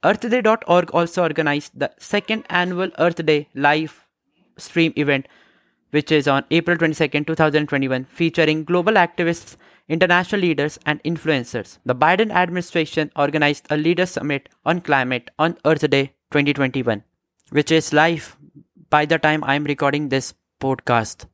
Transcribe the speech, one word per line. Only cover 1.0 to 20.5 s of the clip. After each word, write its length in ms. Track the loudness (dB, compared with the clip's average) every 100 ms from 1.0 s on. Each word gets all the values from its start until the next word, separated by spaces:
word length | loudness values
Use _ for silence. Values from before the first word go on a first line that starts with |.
| -2 0
organized 560 | -2 0 -2 -2 -6 -6
the 120 | -6 _
second 480 | -4 -4 -2 -8 -4
annual 420 | -4 -2 -2 -6 0
Earth 240 | 0 0 0
Day 220 | 0 0
live 520 | -2 2 2 -2 -10 _ _ _ _ _ -20
stream 380 | -6 0 0 2
event, 300 | 0 0 -2 _ _ _ _ _ _
which 200 | -2 2
is 160 | 2 2
on 200 | 0 2
April 280 | 0 2 0
twenty-second, 480 | 0 0 -2 -2 -4
two 80 |
thousand 340 | 2 2 2 0
twenty-one, 380 | -2 -2 -4 -6
featuring 580 | -2 -2 2 0 0
global 300 | 0 0 2
activists, 600 | 2 2 0 -2 -2 -8 -20 _ _ _
international 540 | 0 2 2 2 0
leaders, 380 | 0 0 -2 -4 -6
and 160 | -4
influencers. 760 | -4 -4 -2 -2 -2 -8 -8 -14
The 100 | -6
Biden 360 | 0 2 2 0
administration 840 | 0 0 -2 -4 -4 -2 -2 -4 -2
organized 500 | -2 2 0 -2 _
a 80 | -2
leaders 360 | 0 0 -2
summit 360 | -4 -6 -6 _ _
on 160 | -4 -4
climate 500 | 0 0 0 -4 -8 -2
on 200 | -2 0 0
Earth 220 | 0 2
Day 240 | 0 0 _ _
twenty 240 | -2 0
twenty-one, 500 | 0 -2 -2 -4 -4 _ _ _ _ _
which 200 | -2 2
is 220 | 2 2
live 440 | 2 2 0 -8 -20 -20 -20 _ _ _
by 160 | 0
the 140 | 2 0
time 260 | 2 0
I'm 200 | 0 -2
recording 440 | 0 0 0 0 -2
this 240 | -2 -4 -14 _